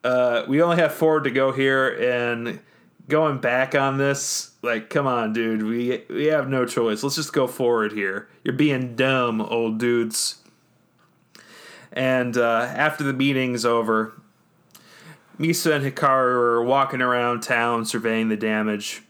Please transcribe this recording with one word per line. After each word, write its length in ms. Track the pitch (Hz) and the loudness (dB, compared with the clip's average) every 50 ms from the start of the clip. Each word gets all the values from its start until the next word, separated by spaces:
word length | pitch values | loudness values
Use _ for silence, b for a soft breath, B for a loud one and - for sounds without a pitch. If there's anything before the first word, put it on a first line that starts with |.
| - | 0
Uh, 380 | 123 127 127 123 123 120 117 - - | 2 2 2 2 2 2 0 -2 0
we 120 | 135 151 | 2 2
only 140 | 170 170 170 | 4 4 4
have 160 | 170 165 147 - | 2 2 0 0
forward 280 | - 165 160 156 156 139 | 2 2 2 2 2 0
to 60 | 135 | 0
go 220 | 120 131 135 135 | 0 2 0 0
here, 360 | 131 131 135 135 135 135 131 131 | 0 0 0 2 2 2 2 0
and 720 | - - 120 123 123 123 120 120 120 117 117 120 - - b b b b b b b _ - - | 0 0 -2 0 0 0 -2 -2 -4 -4 -4 -8 -8 -10 b b b b b b b _ -6 -2
going 300 | 147 151 160 151 139 131 | 0 2 2 0 0 -2
back 360 | - 123 123 127 131 131 - | -2 0 2 0 0 2 2
on 220 | 143 139 135 135 135 | 0 0 2 0 0
this, 520 | 139 139 139 139 - - - - - - _ _ | 0 0 0 -2 -4 -6 -6 -6 -8 -10 _ _
like, 260 | - 120 117 113 113 - | -4 -4 -4 -4 -4 -2
come 160 | - 147 139 131 | -2 0 0 0
on, 240 | 120 120 113 110 | 0 0 0 -2
dude, 300 | 107 117 113 113 113 110 107 | -2 0 0 0 0 -2 -2
we, 400 | 107 117 117 120 123 123 - - _ | -2 -2 -2 -2 -2 -2 -4 -6 _
we 180 | - 107 147 | -6 -2 0
have 220 | 151 156 151 135 131 | 2 2 0 0 0
no 160 | 135 131 123 | 0 0 0
choice. 380 | 120 - - 117 113 107 107 | 0 0 0 0 0 0 -2
Let's 140 | - 143 135 | -2 -4 -2
just 160 | 160 151 - | -4 -6 -2
go 140 | - 151 131 123 | 0 0 0 0
forward 420 | - - 131 120 120 113 107 104 | -2 0 0 2 2 2 0 -2
here. 360 | 107 107 98 95 95 101 - b b b b | -2 -2 -4 -4 -4 -6 -10 b b b b
You're 100 | - 127 | -6 0
being 380 | 135 151 151 139 127 127 123 117 | 2 2 2 2 0 -4 -6 -2
dumb, 460 | 117 131 135 135 131 123 120 113 110 | 0 0 2 2 2 0 0 0 -2
old 380 | 107 - 113 117 117 113 110 110 | -2 -2 -2 -2 -2 -2 -2 0
dudes." 580 | 120 120 120 120 117 113 110 - - - - - _ - _ _ _ _ _ _ _ _ _ _ _ _ _ _ _ _ B B B B B B B B B B B B | 0 2 2 2 0 -2 -2 -4 -4 -4 -6 -10 _ -20 _ _ _ _ _ _ _ _ _ _ _ _ _ _ _ _ B B B B B B B B B B B B
And, 440 | - - 131 131 131 127 123 123 113 | -6 -2 0 0 2 2 0 0 0
uh, 320 | 123 120 117 117 113 120 123 120 | 2 2 4 2 2 0 -2 -2
after 300 | 120 147 156 147 - 151 | 0 0 0 0 0 -2
the 80 | 139 | -2
meeting's 520 | 131 131 135 139 139 131 131 127 123 117 110 | 0 2 2 2 2 2 0 -2 -2 0 0
over, 500 | 120 117 117 113 110 110 110 110 110 - - _ _ _ _ _ _ _ _ _ _ _ B B B B B B B B B B B B - | 2 2 2 2 2 0 0 0 -4 -8 -20 _ _ _ _ _ _ _ _ _ _ _ B B B B B B B B B B B B -4
Misa 360 | 156 165 165 143 - 165 151 | -2 -2 -2 0 0 0 0
and 80 | 143 135 | 0 0
Hikaru 500 | 139 135 - 147 139 131 131 131 123 127 | -4 -4 0 2 2 4 4 4 2 2
are 300 | 123 120 120 117 117 120 | 2 2 2 2 2 2
walking 380 | 123 135 139 139 135 143 127 | 2 2 2 2 0 0 -2
around 400 | 127 123 123 123 120 120 120 117 | 0 0 0 0 0 0 -2 -2
town 420 | 113 - 127 117 117 120 120 113 113 | -2 -2 0 0 2 0 0 -2 -2
surveying 440 | 110 - 113 107 113 113 113 113 110 | -2 -4 -2 -2 0 0 0 0 0
the 80 | 107 | -2
damage 680 | 104 110 107 107 107 107 107 107 104 104 - - - - _ | -2 -2 -2 0 0 0 -2 -4 -4 -6 -10 -12 -12 -16 _